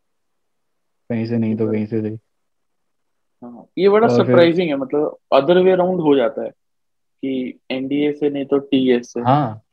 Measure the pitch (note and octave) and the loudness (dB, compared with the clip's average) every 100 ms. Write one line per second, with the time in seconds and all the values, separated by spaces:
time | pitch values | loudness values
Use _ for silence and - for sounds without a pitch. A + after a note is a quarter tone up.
0 | _ _ _ _ _ _ _ _ _ _ | _ _ _ _ _ _ _ _ _ _
1 | - A#2 A2+ A#2 A2 A2 A2 G#2+ G#2+ A2+ | -8 -6 -4 -2 -2 -2 -2 -2 -4 -4
2 | G#2+ A2 _ _ _ _ _ _ _ _ | -6 -10 _ _ _ _ _ _ _ _
3 | _ _ _ _ - A#3+ - - F#3+ G#3 | _ _ _ _ -20 -20 -14 0 2 4
4 | A#3 A#3+ - - E3+ E3+ F3 C#3 C3 D3 | 4 2 4 4 4 2 -2 -4 -4 -4
5 | D3+ - - C#3 C#3 F3+ F#3 F#3 F3+ F3+ | -4 -6 -2 0 2 4 4 2 0 0
6 | D#3 C#3 A2+ B2 A2+ - _ _ _ _ | 2 2 2 -4 -10 -12 _ _ _ _
7 | _ - C3+ C3 B2+ - - C3 C3+ C#3+ | _ -12 -8 -6 -8 -12 -10 -8 -4 -2
8 | D3 D3 D3 C#3+ C3+ C#3 C#3 C3 B2+ A#2+ | -2 -2 -4 -4 -2 -2 0 0 2 0
9 | A#2+ A#2+ A#2+ C#3+ B2+ G#2+ _ | 0 -4 0 2 0 -8 _